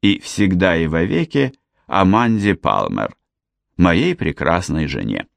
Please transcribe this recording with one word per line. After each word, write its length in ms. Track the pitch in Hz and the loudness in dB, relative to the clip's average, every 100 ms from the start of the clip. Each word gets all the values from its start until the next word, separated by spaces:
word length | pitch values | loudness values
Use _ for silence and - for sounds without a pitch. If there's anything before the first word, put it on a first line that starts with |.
и 180 | 104 101 | 0 -2
всегда 560 | - - 101 90 92 85 | -4 -2 0 2 2 2
и 100 | 82 | 0
вовеки 640 | 82 87 160 165 143 135 - _ _ _ | 0 0 -2 -2 -2 -2 -4 _ _ _
Аманде 680 | 98 95 104 117 110 101 92 | 2 2 4 2 0 0 0
Палмер, 600 | - 50 50 50 52 - _ _ _ _ _ - | 0 -2 -2 -4 -6 -8 _ _ _ _ _ 0
моей 380 | 87 85 160 175 | 2 4 0 -2
прекрасной 720 | 80 69 67 85 - 78 76 | -4 -2 0 0 -2 -4 -4
жене. 400 | 69 52 50 - | -4 -6 -6 -10